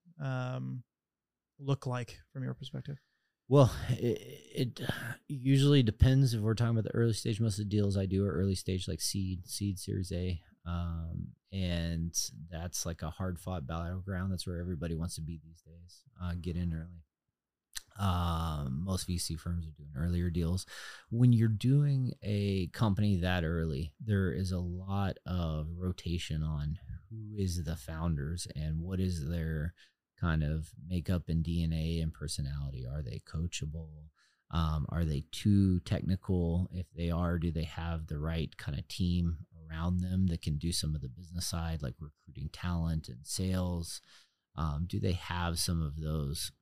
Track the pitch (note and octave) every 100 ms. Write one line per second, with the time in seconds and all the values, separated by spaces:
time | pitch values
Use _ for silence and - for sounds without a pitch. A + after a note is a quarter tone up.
0 | _ D#3+ C#3 B2+ B2+ B2+ B2+ C3 - _
1 | _ _ _ _ _ - C3+ C3+ C3 B2
2 | A#2+ - - C3+ B2+ B2 C3+ C3+ C3+ C#3+
3 | _ _ _ _ - C#3 A#2+ - - B2
4 | A#2+ - - C#3+ B2+ - B2 - - -
5 | A#2 - - C#3+ C3 C#3 C#3+ C#3+ A2+ -
6 | B2 C3+ C3 A2+ G#2+ G#2+ A#2+ A2+ - -
7 | A#2 G#2+ A2+ G#2 A2+ G2 G#2 G#2 G2+ G2
8 | F#2+ F#2+ G2 D2+ G2 F#2 - F#2 F2+ D#2+
9 | - G2 F#2+ F2+ - - G2+ F2+ - G2
10 | F2+ F2 F2+ F2 - - E2+ F2 E2+ E2
11 | E2 E2+ E2 - _ F#2+ F2+ F2 E2 E2
12 | E2 - - - E2 E2 E2+ - E2+ E2
13 | D#2 - F#2 F2 - F2+ C2+ E2 E2+ F#2
14 | F#2 F#2 F#2+ F#2 - E2+ F2 E2+ E2 E2
15 | F2 - D#2 E2 D#2 E2 - E2+ F2 -
16 | _ - F2+ F2 F2 E2+ F2 D#2+ E2 E2+
17 | - _ _ _ _ _ _ - - -
18 | G2+ F2 F2 E2 E2 D2+ C#2 C2 F#2+ F#2
19 | - F2 - D#2+ F2 E2+ D#2+ D2+ D2 C#2
20 | E2+ F2 F2 E2 E2 F#2 - - - -
21 | - A#2 B2 A#2 A2+ G#2 A#2+ C#3+ C#3+ C3+
22 | B2+ - - G#2 G2+ F#2+ F2 - A2+ G2
23 | G#2 F#2+ F2+ F2+ D#2+ E2+ E2 C#2 D#2 -
24 | A2 G2 F#2+ C2 F#2+ F#2 F2 F2+ F#2+ G2
25 | G2 - - F2+ E2+ D#2 D#2 E2+ F#2 F2
26 | - E2+ - D#2 D#2 D2+ D2 E2+ - -
27 | - A2 G#2+ G#2 F#2+ F2 D#2 E2 - D#2+
28 | E2+ D2+ C#2 F2 - - D#2 D#2+ F2 F#2
29 | F#2 E2+ C#2+ E2+ D#2+ D#2 D#2+ - - _
30 | _ _ E2+ D#2+ D2 D#2+ D#2 - D#2 F2+
31 | D2 F2+ - E2 D#2+ E2+ E2 D#2+ D#2+ E2
32 | D#2+ - D2 - C#2 C#2+ C#2 C2+ B1 C#2+
33 | B1+ A#1+ - D#2+ F2 - D#2 D#2+ D#2+ D2+
34 | D#2 - _ _ _ E2 D#2+ D#2 C2+ E2+
35 | E2 C#2 - - G#2+ G2+ F#2+ F2+ - F#2+
36 | - F#2+ - F#2 E2+ E2+ F2+ F2+ F2 -
37 | E2+ E2+ F2+ F2 E2+ D#2+ D#2+ - E2 E2
38 | D#2 D2 D#2 E2 D2+ - - D2 - -
39 | F2+ F2 E2+ D#2+ - E2 D#2+ D#2+ E2+ F2+
40 | F2+ F#2 F#2+ E2 - D2+ E2+ - D#2 D2+
41 | C2+ A#1+ E2+ E2+ - E2+ E2 E2 C#2+ -
42 | D2+ - - C#2 C#2+ - F2 F2 E2 D#2+
43 | - B1 D2+ - F#2+ F#2 F2+ F2 E2 -
44 | - - _ _ _ - D#2 D2 F2 G2+
45 | G2+ F2+ - F2 F2 E2 - E2+ D#2 D2+
46 | D#2 D#2 C#2+ D2 - -